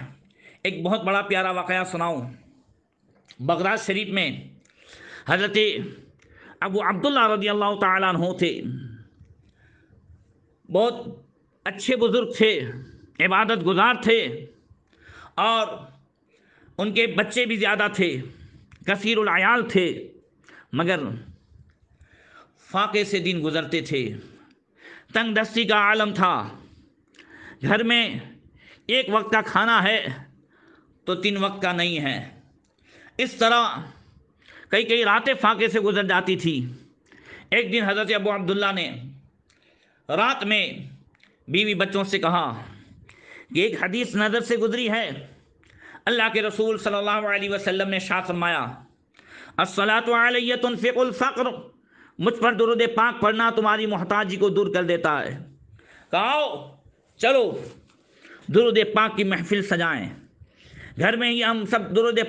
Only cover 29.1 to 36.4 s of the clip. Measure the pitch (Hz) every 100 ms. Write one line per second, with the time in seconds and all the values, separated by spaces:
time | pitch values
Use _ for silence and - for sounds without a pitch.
29.1 | 214 202 220 - - 226 226 190 220 127
30.1 | 131 - _ _ _ _ - _ _ -
31.1 | 180 208 202 196 196 185 175 175 160 143
32.1 | 107 - - _ _ _ _ _ - -
33.1 | - 254 - 226 240 220 135 151 - _
34.1 | _ _ _ _ - - 202 226 233 214
35.1 | 220 262 262 220 202 226 220 202 202 190
36.1 | 185 190 180